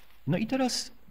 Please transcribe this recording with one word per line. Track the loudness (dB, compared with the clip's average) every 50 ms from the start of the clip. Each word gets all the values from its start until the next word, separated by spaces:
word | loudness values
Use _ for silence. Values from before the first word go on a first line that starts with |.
| -16 -16 -16 -6 0
No | 2 2
i | 2 2
teraz | 2 2 4 4 4 2 0 -4 -4 -8 -14 -16 -8